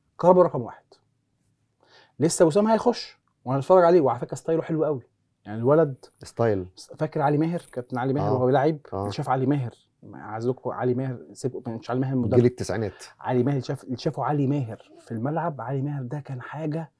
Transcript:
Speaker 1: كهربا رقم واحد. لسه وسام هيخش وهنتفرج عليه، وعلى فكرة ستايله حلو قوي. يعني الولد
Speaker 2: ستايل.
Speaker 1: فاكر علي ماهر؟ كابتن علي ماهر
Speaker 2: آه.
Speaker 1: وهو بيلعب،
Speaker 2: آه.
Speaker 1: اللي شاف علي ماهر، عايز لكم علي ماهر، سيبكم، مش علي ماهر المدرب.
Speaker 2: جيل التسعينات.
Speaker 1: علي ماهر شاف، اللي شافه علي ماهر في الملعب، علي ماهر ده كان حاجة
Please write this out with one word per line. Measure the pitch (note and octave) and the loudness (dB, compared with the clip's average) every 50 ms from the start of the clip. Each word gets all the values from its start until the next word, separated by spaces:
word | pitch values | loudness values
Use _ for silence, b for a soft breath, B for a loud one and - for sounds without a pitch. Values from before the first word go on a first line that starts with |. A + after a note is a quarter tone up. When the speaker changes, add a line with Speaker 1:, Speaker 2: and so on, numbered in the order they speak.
| _ _ _ - | _ _ _ 2
Speaker 1:
كهربا | - E3+ F#3 F3+ F3 | 4 6 8 8 6
رقم | D#3+ - C#3+ | 4 2 -4
واحد. | A#2 - - - _ _ _ _ _ _ _ _ _ _ _ _ _ _ _ _ _ _ _ b b b b b b b b - | -8 -8 -12 -16 _ _ _ _ _ _ _ _ _ _ _ _ _ _ _ _ _ _ _ b b b b b b b b -2
لسه | C3 E3+ - - F3+ | -2 0 4 4 4
وسام | D#3+ D3 G3+ G#3 A3 | 4 6 4 4 4
هيخش | A3+ G#3+ - B3 A#3 - - - - _ _ _ _ _ - | 2 2 2 0 -2 -2 -4 -14 -18 _ _ _ _ _ -6
وهنتفرج | A#2+ C3+ C#3 C3+ - F3+ F#3 F3 | -4 -2 0 2 6 6 8 8
عليه، | E3+ F3+ F3+ | 8 6 6
وعلى | C#3+ B2+ A2+ A#2+ | 6 4 2 -2
فكرة | E3 - - | -4 -8 -10
ستايله | C3+ - - E3 D#3+ | -8 -4 -2 -2 -2
حلو | - - E3 D3+ D#3+ | -2 -2 -2 -2 0
قوي. | D3+ D3+ B2 - _ _ _ _ _ _ _ _ | -2 -2 -4 -8 _ _ _ _ _ _ _ _
يعني | G#2 G#2+ A2+ | -12 -8 -2
الولد | A2+ B2+ D3 D#3+ D#3+ D3 C3 - - - _ _ - | 2 4 4 6 4 2 0 -6 -14 -20 _ _ -20
Speaker 2:
ستايل. | - - - A#2 A2+ G#2 F#2+ F2+ F2+ - - - - - - | -10 -2 0 2 2 2 0 -2 -6 -12 -18 -20 -18 -10 -8
Speaker 1:
فاكر | D#3 D#3 - D#3 | -6 -6 -2 0
علي | D3+ D#3+ D3 C#3+ | 0 2 2 2
ماهر؟ | D#3 E3 F3 E3+ - - | 0 -2 -4 -6 -8 -10
كابتن | - C3 A#2+ - B2+ B2 | -12 -12 -10 -8 -6 -4
علي | B2 C3+ C3 | -2 -2 -2
ماهر | C#3+ G2 G#2 | -2 0 0
Speaker 2:
آه. | A2+ | 0
Speaker 1:
وهو | B2+ B2+ | 2 2
بيلعب، | B2+ C3 C#3 C3+ D#3 E3 C#3+ - - - | 2 4 4 4 2 0 -2 -6 -10 -8
Speaker 2:
آه. | F#2+ | -6
Speaker 1:
اللي | G2 G2+ | -6 -4
شاف | G2 - C#3+ C3+ | -6 -6 -4 -2
علي | C3+ C3+ C3 | -2 0 2
ماهر، | B2+ D3 C#3+ B2+ A2+ - - _ _ _ _ - G#2+ G2+ | 0 0 0 -2 -6 -10 -14 _ _ _ _ -20 -20 -20
عايز | C2+ C#2 G2+ G#2+ A2+ A#2 B2 | -18 -14 -12 -10 -4 -4 -4
لكم | B2+ - - B2+ | -4 -4 -6 -8
علي | - - A#2+ B2+ B2 | -6 -2 -2 -2 -2
ماهر، | B2 C3+ C3 B2 A#2 D#2 - G2 | -2 -4 -6 -8 -10 -14 -18 -12
سيبكم، | - - B2+ - - - B2 A2+ | -8 -8 -8 -8 -8 -10 -10 -10
مش | A2+ - - | -10 -8 -6
علي | A#2+ B2+ | -4 -4
ماهر | C#3 C3 C3+ | -2 -2 -2
المدرب. | B2+ A#2+ G#2+ B2 | -2 0 2 4
Speaker 2:
جيل | A#2+ A#2 | 4 4
التسعينات. | B2 B2 - F#2+ - F2+ G#2+ A2+ G2 - - - - - - | 4 2 0 -4 -4 -4 -4 -4 -6 -8 -10 -16 -20 -18 -10
Speaker 1:
علي | - - B2+ B2 B2 | -6 -2 0 0 0
ماهر | C3+ C#3+ C3+ | 0 0 -2
شاف، | B2 - C#3+ C3 - | -4 -6 -8 -8 -8
اللي | C3+ B2+ A2+ | -8 -8 -6
شافه | - E3 D3 - B2+ | -4 -6 -4 -4 -4
علي | B2+ D3+ D3 C#3 B2+ | -2 -2 0 0 0
ماهر | C#3+ D3 C3 A2 A2 - - _ - - | 0 -2 -4 -6 -10 -14 -18 _ -20 -20
في | - - | -14 -10
الملعب، | A#2 A2 A2+ C#3 D3+ D#3+ D#3 E3+ D3+ C3 | -8 -6 -4 -4 -4 -4 -4 -4 -6 -8
علي | A2+ A#2+ C#3 C#3 | -8 -6 -6 -4
ماهر | C3 D3 D3 C#3+ B2+ | -4 -6 -6 -8 -8
ده | A#2+ D3+ D3 | -8 -10 -10
كان | C#3 - C3+ B2+ | -10 -10 -12 -12
حاجة | A#2+ - - C#3+ D#3+ D#3 D3 E3 D#3+ - _ _ | -12 -12 -10 -8 -6 -6 -6 -6 -8 -10 _ _